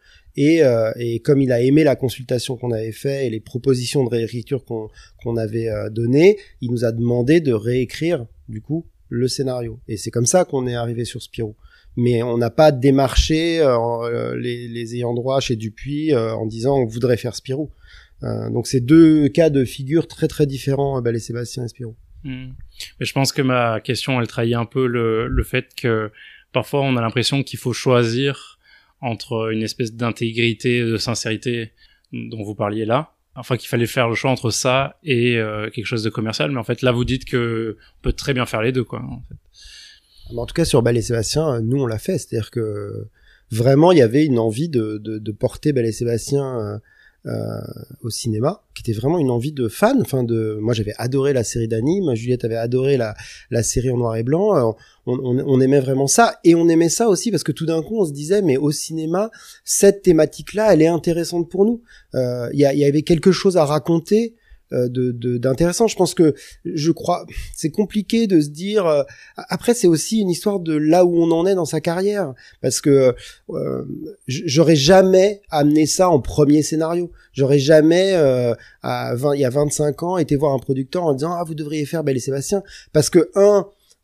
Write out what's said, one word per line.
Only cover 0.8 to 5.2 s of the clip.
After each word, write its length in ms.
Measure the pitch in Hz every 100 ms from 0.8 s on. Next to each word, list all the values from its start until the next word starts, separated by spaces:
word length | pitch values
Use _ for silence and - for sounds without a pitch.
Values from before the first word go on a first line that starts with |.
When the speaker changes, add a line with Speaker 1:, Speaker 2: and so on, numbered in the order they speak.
| 110 117
Speaker 1:
et 240 | 117 117
comme 220 | - 139
il 80 | 131
a 80 | 120
aimé 240 | 127 147
la 120 | 151 123
consultation 600 | 127 - 123 127 - 120
qu'on 140 | 123
avait 220 | 110 113
fait 340 | 110 139 139 127
et 40 |
les 100 | 110
propositions 640 | - 120 135 123 120 147
de 40 | 120
réécriture 560 | 117 110 120 - 135
qu'on, 240 | - 113 107 - - _